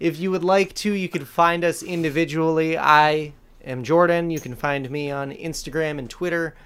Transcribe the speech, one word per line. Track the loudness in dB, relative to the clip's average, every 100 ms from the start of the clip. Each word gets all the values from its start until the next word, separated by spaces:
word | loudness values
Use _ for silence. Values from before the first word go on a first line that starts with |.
if | -4 -2
you | -2
would | 0
like | 2 2 2 -2
to, | -2
you | -2 -2
could | -6 -4
find | 2 2 4
us | 0 -2
individually. | -4 -2 -2 0 0 0 0 2 0 2
I | 6 6 6 2 -4 -12 _ -18
am | -10 -8
Jordan. | 0 4 4 2 0
You | -4
can | -6 -6
find | -4 -4 -4
me | -6 -6
on | -6 -8
Instagram | -8 -10 -10 -6 -4 -4 -4
and | -10
Twitter | -8 -4 -2 -4 -8